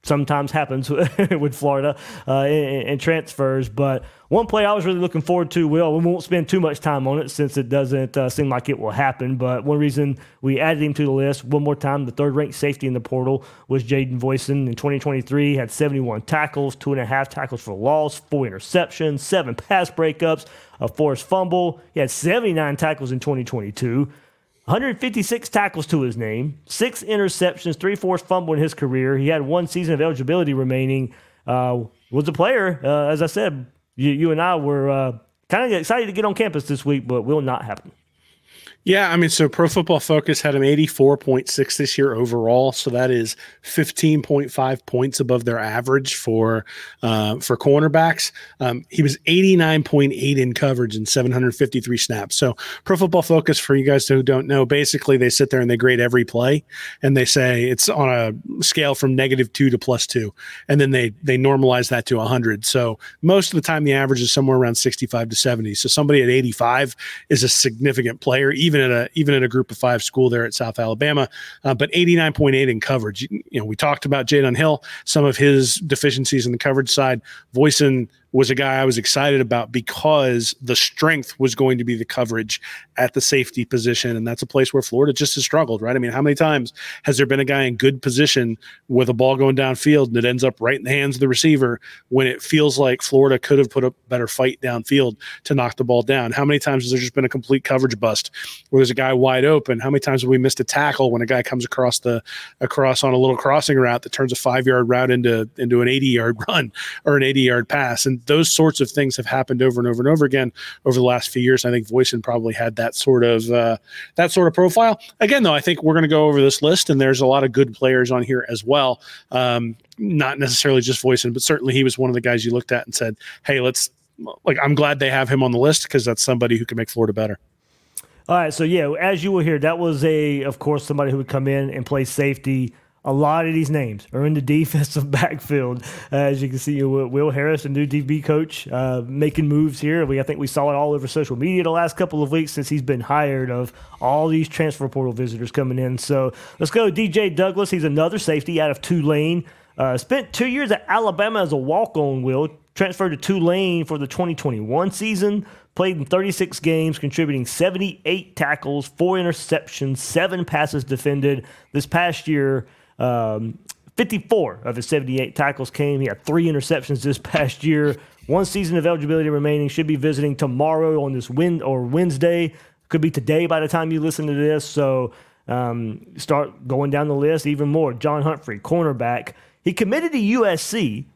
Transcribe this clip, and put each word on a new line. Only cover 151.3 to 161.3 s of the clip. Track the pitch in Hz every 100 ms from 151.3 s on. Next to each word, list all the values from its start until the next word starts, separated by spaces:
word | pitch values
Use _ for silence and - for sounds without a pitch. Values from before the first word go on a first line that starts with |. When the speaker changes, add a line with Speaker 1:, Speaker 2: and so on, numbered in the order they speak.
| 220
Speaker 1:
as | 175
a | 143
walk-on, | 131 170 226 156 143 131
Will. | 127 131 151 - _ -
Transferred | 190 180 190
to | 147
Tulane | - 196 170 180 190 170 147
for | 156
the | 139
twenty | - 175
twenty-one | 156 147 113 107 139 190
season. | - 214 202 202 208 - - _ -
Played | 185 170
in | 135
thirty-six | 185 196 - 185 -
games, | 160 160 160 147
contributing | 143 147 156 139 123
seventy-eight | - 180 185 196 - - 185 - -
tackles, | 147 147 143 143 135
four | - 175 185
interceptions, | 175 - - 160 - - 135 131
seven | - 165 185 185 175
passes | 160 151 151
defended. | 127 131 143 143 143